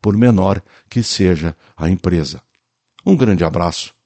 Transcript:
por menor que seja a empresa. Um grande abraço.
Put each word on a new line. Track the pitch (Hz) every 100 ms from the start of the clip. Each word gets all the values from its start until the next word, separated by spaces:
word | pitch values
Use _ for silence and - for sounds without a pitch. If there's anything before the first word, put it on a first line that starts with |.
por | 107 104
menor | 120 107 92 98 - _ _
que | 120
seja | 113 - 95 87 82 80 _ _
a | 80
empresa. | 92 95 87 71 76 _ _ _ _ _ _ -
Um | 190
grande | 127 92
abraço. | 82 80 87 - - _